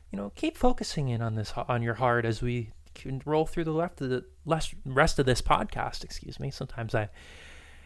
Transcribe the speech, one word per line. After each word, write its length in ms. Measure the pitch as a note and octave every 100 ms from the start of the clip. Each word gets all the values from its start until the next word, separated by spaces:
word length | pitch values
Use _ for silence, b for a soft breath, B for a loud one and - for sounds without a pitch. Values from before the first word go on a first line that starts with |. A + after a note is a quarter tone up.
| b
you 60 | G3
know, 140 | G3+ -
keep 220 | D#4 -
focusing 520 | - - - - C3
in 120 | A2+
on 140 | A#2 A2
this, 180 | G#2 B2
on 280 | - A#2+
your 120 | A#2 A#2
heart 300 | B2+ A#2+ A2+
as 160 | A2
we 300 | B2 A#2+ A2+ - - -
can 260 | C#3+ C3
roll 220 | C#3+ D#3 D#3+
through 200 | - D#3+
the 60 |
left 300 | D#3 F3 -
of 80 | C3
the 160 | B2+ - - C#3+
less, 280 | D#3+ - -
rest 360 | C#3 C3 D3+ -
of 80 | B2+
this 160 | A#2+
podcast, 600 | - D#3 G#3 - B2+ -
excuse 360 | - - - -
me. 100 | C#3
Sometimes 460 | - C3 - A2+ A#2
I 140 | G#2 B B B B B B B